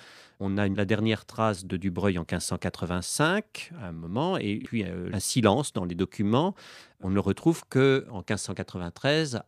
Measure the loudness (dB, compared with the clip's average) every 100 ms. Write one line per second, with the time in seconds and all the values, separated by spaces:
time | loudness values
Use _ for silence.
0 | -14 -20 -20 -6 -2 0 0 0 0 2
1 | 2 0 -4 0 0 0 -4 -4 -2 0
2 | 0 0 -2 -4 -2 -4 -4 -4 -4 -4
3 | -2 0 2 2 -4 -12 -14 -12 -10 -10
4 | -6 -2 -2 -2 -2 -4 -4 -4 -4 -6
5 | -6 -4 -2 6 6 6 2 -2 -2 -2
6 | -2 0 2 4 2 -2 -12 -20 -20 _
7 | 0 2 2 2 2 0 0 4 4 4
8 | 0 -8 -4 -4 -4 -8 -8 -6 -8 -4
9 | 0 0 0 -4